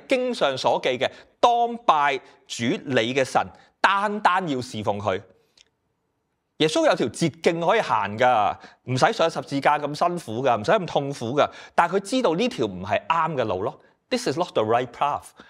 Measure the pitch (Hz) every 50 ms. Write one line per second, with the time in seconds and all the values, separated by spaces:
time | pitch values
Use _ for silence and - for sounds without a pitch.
0 | - - 277 247 254 254 233 - 170 139 131 131 - 120 135 185 - 143 127 120
1 | 123 - - - - _ _ - - 240 240 240 233 233 240 226 - - 165 151
2 | 143 143 139 135 - - - _ _ - - - 117 123 190 - - 147 127 123
3 | 113 120 131 139 131 - - 120 95 90 - - - _ _ - - 185 196 196
4 | 202 214 208 214 208 190 180 190 190 160 139 127 123 - - 110 101 113 101 101
5 | 98 104 92 101 - - _ _ _ _ _ _ _ _ _ _ _ _ _ _
6 | _ _ _ _ _ _ _ _ _ _ _ - 147 156 - 330 320 277 185 -
7 | 151 120 - - 170 156 - - - 202 170 165 170 170 220 226 165 - 123 107
8 | 101 95 104 110 127 123 123 110 104 85 76 - - - - _ - 120 127 127
9 | 160 - - - 165 165 - 156 131 - 143 139 135 156 147 151 147 143 147 -
10 | 175 175 175 175 - - 107 117 135 131 117 107 107 151 208 220 175 - - 165
11 | 139 139 139 - 120 113 135 147 117 - - - - - - - 170 170 185 202
12 | 196 - 262 262 240 185 160 175 233 - - - 117 104 92 87 95 95 101 101
13 | - - 165 170 160 160 160 127 117 107 90 92 101 135 - - _ _ _ _
14 | _ - 254 240 - 160 131 160 175 - - 123 110 107 120 120 131 131 - -
15 | 143 143 139 95 - - _ _ - -